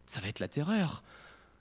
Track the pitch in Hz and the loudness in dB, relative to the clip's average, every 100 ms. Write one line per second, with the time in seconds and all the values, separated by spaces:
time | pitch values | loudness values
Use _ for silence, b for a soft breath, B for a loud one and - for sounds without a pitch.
0 | - - 101 - 92 147 151 214 165 110 | -10 -6 -4 -2 -2 0 2 4 4 0
1 | b b b b b b | b b b b b b